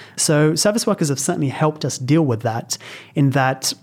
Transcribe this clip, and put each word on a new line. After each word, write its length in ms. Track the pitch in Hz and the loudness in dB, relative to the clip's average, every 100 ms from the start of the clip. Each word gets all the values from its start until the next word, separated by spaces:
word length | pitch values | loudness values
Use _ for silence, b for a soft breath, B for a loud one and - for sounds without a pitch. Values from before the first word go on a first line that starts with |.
| B B | B B
So 380 | - 151 156 160 | 0 4 4 2
service 300 | 208 214 220 | 2 0 0
workers 220 | 202 151 | 0 0
have 120 | 135 | -2
certainly 280 | - 175 139 | -2 -2 -2
helped 380 | 117 156 156 139 | 0 -2 0 -6
us 120 | - | -4
deal 260 | 127 156 | 0 2
with 180 | 147 110 | 2 0
that, 360 | 113 110 - - B B B - | -2 -4 -6 -10 B B B 2
in 160 | 139 | 2
that 420 | 135 131 131 - - | 4 0 0 -4 -8